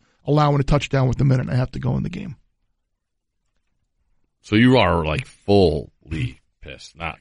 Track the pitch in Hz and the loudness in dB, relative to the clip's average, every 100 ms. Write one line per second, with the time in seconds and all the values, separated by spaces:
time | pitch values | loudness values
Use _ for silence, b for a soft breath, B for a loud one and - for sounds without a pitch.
0 | _ _ - 151 147 143 - 147 - 135 | _ _ -2 0 2 0 0 0 0 0
1 | 131 127 135 131 - 123 131 127 127 135 | 0 0 0 0 -2 -4 -4 -6 -6 -4
2 | - - 190 - _ _ _ _ _ _ | -6 -10 -14 -18 _ _ _ _ _ _
3 | _ _ _ _ _ _ _ _ _ _ | _ _ _ _ _ _ _ _ _ _
4 | _ _ _ _ - 107 123 127 90 85 | _ _ _ _ -2 2 4 4 2 0
5 | 78 76 - _ - 101 87 76 52 _ | -2 -6 -8 _ 2 4 4 0 -8 _
6 | - 78 62 - _ _ - 65 - - | -12 -8 -8 -10 _ _ -20 -20 -20 -12
7 | 82 - | -12 -2